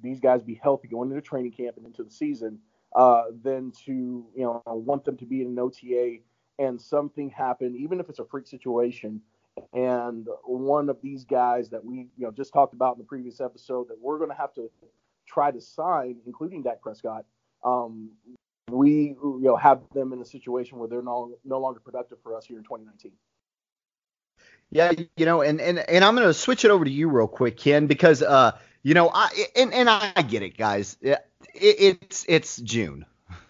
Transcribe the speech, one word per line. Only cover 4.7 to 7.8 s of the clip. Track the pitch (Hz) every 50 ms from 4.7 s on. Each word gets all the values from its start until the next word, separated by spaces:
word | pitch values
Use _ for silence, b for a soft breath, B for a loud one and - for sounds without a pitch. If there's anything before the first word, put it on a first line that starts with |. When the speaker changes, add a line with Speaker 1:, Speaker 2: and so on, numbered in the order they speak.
| 117 113 113 131 143 139 -
Speaker 1:
them | 143 131
to | 123 123
be | 117 131 131
in | 127 123
an | 123 123
O | 123 131
T | 131 - 120 123 123 123
A | 123 120 117 110 _ _ _ _ _ _ _ -
and | 139 131 123 113
something | - _ 151 147 147 143 - 147 143 135
happen, | - - 147 127 127 - 131 123 123
even | 123